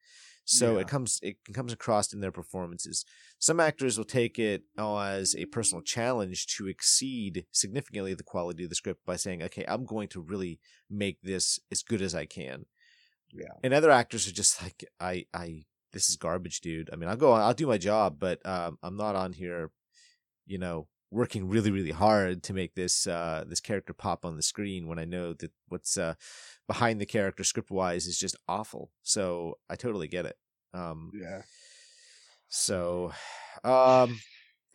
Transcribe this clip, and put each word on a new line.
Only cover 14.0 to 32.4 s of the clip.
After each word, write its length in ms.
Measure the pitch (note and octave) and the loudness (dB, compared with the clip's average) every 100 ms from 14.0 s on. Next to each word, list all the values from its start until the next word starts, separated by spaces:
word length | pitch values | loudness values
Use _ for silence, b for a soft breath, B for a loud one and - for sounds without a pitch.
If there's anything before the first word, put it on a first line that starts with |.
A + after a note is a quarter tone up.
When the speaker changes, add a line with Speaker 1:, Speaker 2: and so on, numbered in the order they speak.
| A#2 A#2 F#2+ | 8 0 -4
Speaker 1:
are 40 | |
just 300 | F2+ G2+ - | 2 2 2
like, 220 | F#2 - - - | -4 -12 -18 -8
"I, 260 | F2+ F#2 - | -6 -4 -6
I, 300 | F2 F2 D#2+ D2+ _ _ | -8 -8 -12 -16 _ _
this 160 | - - | -2 0
is 80 | - | 0
garbage, 440 | E2+ F2+ F2+ - | -2 -2 -2 -8
dude. 300 | F2 D#2+ D#2+ | -6 -6 -6
I 40 | D2+ | -8
mean, 120 | E2 | -4
I'll 80 | A2 | 4
go 160 | D3 | 6
on, 80 | A2+ | 8
I'll 140 | G#2+ | 6
do 120 | B2 D3 | 2 2
my 120 | G#2+ | 2
job, 400 | F2+ G#2+ G2 D2 | 2 4 2 2
but, 260 | F#2+ F2 - | -4 -4 -4
um, 320 | F#2 E2+ D#2+ | -4 -4 -6
I'm 140 | E2+ G2 | -10 -4
not 200 | G#2+ G2 | -2 -2
on 160 | F#2 | -4
here, 400 | E2+ F2+ F2 D#2+ _ _ b b b b _ - | -6 -8 -6 -8 _ _ b b b b _ -10
you 120 | G2 | -6
know, 300 | F2+ E2 D2+ _ - | -4 -6 -8 _ -6
working 380 | G2+ A#2+ A2 F#2 | -2 0 0 2
really, 220 | G#2+ G#2+ | 4 4
really 200 | G2 E2+ | 2 0
hard 500 | D#2 G#2 G#2+ F#2 F2+ | 4 6 6 4 -2
to 100 | - | -4
make 200 | F#2+ F2 | -4 -4
this, 320 | - F2+ - - | -2 0 0 0
uh, 380 | E2+ E2+ D#2+ D#2 | -2 -2 -4 -4
this 120 | F2 | -6
character 340 | - G2+ - | -4 -4 -6
pop 300 | F2 G2+ F2 F2+ | -6 -2 -2 -4
on 100 | D#2 | -4
the 60 | |
screen 460 | - - G2+ F#2+ E2 | -4 -2 -6 -6 -6
when 100 | E2 | -6
I 80 | E2 | -4
know 280 | F2+ F2 | -4 -4
that 180 | D#2+ E2 _ - | -6 -10 _ -10
what's, 280 | F2 - - | -8 -4 -2
uh, 160 | E2+ E2 B B B B - | -2 -4 B B B B -6
behind 320 | A2 A#2+ A2 | 0 2 0
the 60 | G2+ | -2
character 380 | A2+ G2 - | 0 0 0
script-wise 640 | F#2+ - - F#2+ F2+ F2 E2 | -2 -2 -2 0 0 0 -2
is 120 | F2 | -4
just 180 | F#2+ - - | -4 -6 -4
awful." 440 | F#2+ A2 B1 C2+ _ | -4 -4 -12 -16 _
So 560 | - - F#2+ F2 E2+ - - | -2 0 0 -2 -4 -8 -10
I 60 | E2+ | -6
totally 320 | B2 G#2 D2+ | -4 -4 -4
get 180 | F2+ E2+ | -4 -6
it. 120 | - _ _ _ | -8 _ _ _
Um, 380 | F2+ E2+ D#2+ E2 | -10 -8 -10 -12
Speaker 2:
Yeah. 300 | G#2 F2 G2 - b b b b b b b b b | -12 -10 -12 -14 b b b b b b b b b